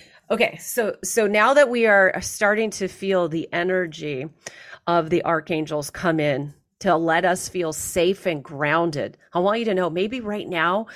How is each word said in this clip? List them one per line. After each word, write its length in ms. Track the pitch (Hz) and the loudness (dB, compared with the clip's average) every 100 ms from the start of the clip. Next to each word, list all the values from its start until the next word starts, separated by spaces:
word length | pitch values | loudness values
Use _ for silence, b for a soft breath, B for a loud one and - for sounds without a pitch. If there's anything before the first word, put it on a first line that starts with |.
| B B _ | B B _
Okay, 280 | 220 233 165 | 0 0 -2
so, 400 | - - 214 - | -6 -4 -2 -4
so 260 | - - 208 | -4 0 2
now 260 | 208 220 | 4 4
that 160 | 277 277 | 6 4
we 160 | 240 226 | 4 4
are 340 | 202 190 - | 6 4 2
starting 520 | - - 208 214 220 | -6 -2 0 2 -2
to 180 | - 190 | -4 -8
feel 400 | - 196 190 170 | -4 0 0 0
the 180 | 160 143 | -2 -4
energy 760 | 170 180 185 180 156 151 135 151 - B B B B - | -4 -2 -2 -2 -6 -8 -8 -8 -14 B B B B 0
of 240 | 170 160 | 0 2
the 140 | 175 | 0
archangels 680 | - 165 151 156 151 151 139 | 2 -2 -2 -4 -2 -6 -6
come 300 | - 185 160 | -4 0 2
in 340 | 147 131 143 - _ _ | 0 0 -4 -12 _ _
to 160 | 196 156 | 0 2
let 260 | 165 160 | 2 2
us 240 | 180 185 - | 2 0 -4
feel 240 | 185 165 | -4 -4
safe 540 | 151 - - 175 190 190 | -6 -6 0 0 0 -4
and 180 | 156 | -4
grounded, 760 | 127 139 147 160 170 143 104 - b | -8 -4 0 2 0 -2 -6 -8 b
I 60 | 175 | -2
want 200 | 185 220 | 0 0
you 60 | 226 | 0
to 80 | |
know 160 | 185 175 | 0 0
maybe 300 | 165 208 254 | -2 -4 -4
right 280 | 214 208 - | -6 -8 -6
now 400 | 175 165 190 220 | 0 0 0 -4